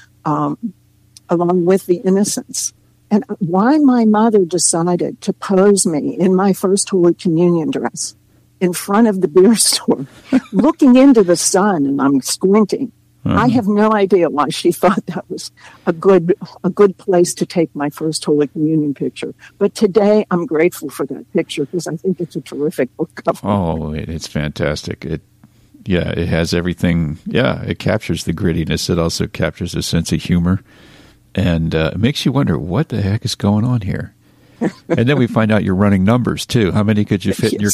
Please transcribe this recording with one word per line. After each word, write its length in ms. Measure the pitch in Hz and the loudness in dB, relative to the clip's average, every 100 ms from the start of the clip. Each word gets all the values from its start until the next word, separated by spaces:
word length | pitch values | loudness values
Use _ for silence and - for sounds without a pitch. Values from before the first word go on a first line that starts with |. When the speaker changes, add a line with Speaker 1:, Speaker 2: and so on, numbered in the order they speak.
| - _ 151 | -20 _ -6
Speaker 1:
um, 320 | 151 147 - 226 - _ _ _ - - | -4 -4 -6 -10 -12 _ _ _ -18 -4
along 340 | 170 170 180 | -2 0 0
with 220 | 175 190 - | 2 0 0
the 100 | 175 | -2
innocence. 800 | 190 196 208 - - - - - _ _ - | 0 0 0 -4 -10 -8 -10 -10 _ _ -2
And 140 | 208 - 208 | -2 -2 -6
why 400 | 165 185 233 302 | -2 0 2 4
my 260 | 277 247 | 4 4
mother 400 | 220 208 233 208 | 4 4 4 4
decided 760 | 170 175 - 170 175 175 156 - | 2 0 -2 -2 0 -2 -4 -6
to 100 | - | -8
pose 540 | - - 185 202 196 190 | -6 -2 2 4 4 2
me 320 | 151 135 - | -2 -4 -2
in 160 | 180 185 | 0 2
my 160 | 196 | 2
first 380 | 180 190 196 - | 0 0 0 0
Holy 240 | 190 175 | 2 2
Communion 560 | 165 185 160 175 170 143 | 2 0 2 2 2 -2
dress 440 | 135 120 - - - _ _ _ - | -4 -6 -8 -12 -14 _ _ _ -4
in 120 | 185 | -4
front 360 | 170 - 202 233 | -2 -2 2 2
of 120 | 190 | 2
the 60 | 160 | 2
beer 280 | 180 190 220 | 4 4 4
<laughs> 0 | |
store, 500 | - - - - 139 - - 262 - | 0 -2 -2 -4 -6 -16 -2 -2 0
looking 420 | 190 262 320 277 | 0 2 4 6
into 300 | 247 277 233 | 8 8 8
the 120 | 180 170 | 6 2
sun, 480 | - 190 208 175 | 2 2 2 2
and 160 | 139 139 | 0 0
I'm 200 | 139 139 | 2 0
squinting. 720 | - - 190 208 202 - 127 - _ _ | -2 -2 2 4 2 -2 -6 -12 _ _
Speaker 2:
Uh-huh. 120 | - 190 | -2 0
Speaker 1:
I 120 | 247 | 2
have 160 | 240 202 | 2 0
no 240 | 208 220 | 2 2
idea 380 | 214 196 196 165 | 2 4 4 2
why 180 | 139 143 | 0 -2
she 200 | - - | 0 -2
<laughs> 80 | - | 2
thought 220 | 180 - - | 2 0 -4
that 220 | 165 - | -8 -10
was 220 | - - - - - - | -12 -14 -20 -20 -8 -6
a 60 | |
good, 420 | 165 190 185 170 - 185 - | 0 4 4 4 -2 -6 -6
a 60 | 175 | -2
good 260 | 180 202 - | 4 2 2
place 380 | - 180 175 | 0 2 2
to 100 | - 180 | 0 -4
take 280 | 180 160 | -2 -2
my 160 | - 143 | -2 -6
first 340 | - 156 156 | -4 -6 -4
Holy 220 | - 147 147 | 0 0 0
Communion 460 | 165 151 160 147 | -2 0 0 -2
picture. 400 | 135 131 - - - - - | -4 -6 -8 -12 -14 -16 -4
But 160 | 202 | -4
today, 500 | - 208 214 202 214 - | 0 0 2 4 2 2
I'm 160 | 180 170 | -2 -2
grateful 440 | 156 175 - 143 | 0 0 -2 -10
for 140 | - 143 | -8 -8
that 240 | - - | -10 -6
picture 340 | 180 160 - 139 | -4 -4 -6 -6
'cause 200 | 180 160 | -6 -6
I 80 | 160 | -6
think 240 | 190 180 | -4 -6
it's 140 | 175 175 | -6 -10
a 40 | |
terrific 560 | - 135 147 - 127 - | -10 -6 -6 -4 -6 -6
book 240 | 160 - | -10 -8
cover. 160 | - - | -6 -6
Speaker 2:
Oh, 500 | - 101 85 80 76 | -2 -2 -2 -4 -6
it, 160 | 78 76 | -8 -8
it's 180 | 80 - | -10 -8
fantastic! 760 | - 76 - 73 76 - - | -6 -6 -4 -4 -4 -8 -10
It, 180 | 78 80 - _ - _ _ - | -8 -10 -10 _ -20 _ _ -14
yeah, 260 | - 87 82 | -4 -2 -2
it 180 | - 85 | -4 -2
has 260 | 82 82 | -2 0
everything. 640 | 87 87 85 90 85 78 78 - | -2 -2 -2 0 0 -2 -6 -6
Yeah, 360 | - 127 131 | -2 -2 -2
it 160 | - - | -6 -6
captures 440 | - 104 - 82 | -2 -2 -4 -6
the 80 | - | -4
grittiness. 560 | 80 95 82 80 78 - | -4 -2 -2 -2 -4 -2
It 80 | 87 | -2
also 280 | 82 - 82 | -2 -2 -6
captures 480 | - 82 - 90 | -4 -6 -4 -8
a 80 | 78 | -6
sense 300 | - 85 80 | -4 -2 -2
of 100 | 78 | -4
humor. 400 | - 87 87 95 - - - - - _ _ | 0 0 2 -2 -4 -20 -20 -20 -20 _ _
And, 400 | - 92 82 80 | -2 0 0 0
uh, 160 | 80 80 | 0 -2
it 40 | 92 | 0
makes 260 | 117 - | -2 0
you 60 | - | -2
wonder, 240 | 131 131 80 | 0 0 -2
what 320 | 78 95 160 | -2 -4 -2
the 100 | 107 | -2
heck 220 | 98 107 | -2 -2
is 100 | - | -4
going 300 | - 101 104 | -2 0 0
on 160 | 117 123 | 0 -2
here? 340 | 92 - - _ _ _ _ - | -2 -6 -8 _ _ _ _ -6
Speaker 1:
<laughs> 80 | - - - | -6 -6 -4
Speaker 2:
And 200 | 165 120 | 0 2
then 100 | 143 | 2
we 80 | 120 | 0
find 240 | 113 110 | 0 2
out 140 | 107 | 2
you're 100 | 95 | 0
running 300 | 92 104 98 | 2 4 4
numbers, 400 | 95 123 113 76 - | 4 2 0 -4 -2
too. 240 | 123 95 | 0 2
How 120 | 104 | 2
many 200 | 104 104 | 0 0
could 200 | 101 101 | 0 -2
you 80 | 98 | -2
fit 180 | - 110 | -2 -2
in 60 | - | 0
your 100 | 104 | 0